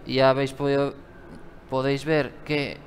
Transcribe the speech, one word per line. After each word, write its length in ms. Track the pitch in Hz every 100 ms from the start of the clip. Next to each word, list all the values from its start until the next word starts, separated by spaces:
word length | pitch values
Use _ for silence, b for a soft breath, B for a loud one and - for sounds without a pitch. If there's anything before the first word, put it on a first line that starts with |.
| -
Y 80 |
ya 160 | 127 131
habéis 220 | 131 135
podido, 420 | 135 143 139 139 - - - - - - - -
podéis 360 | 131 131 139
ver 260 | 143 156 127 -
que 320 | - 147 131 76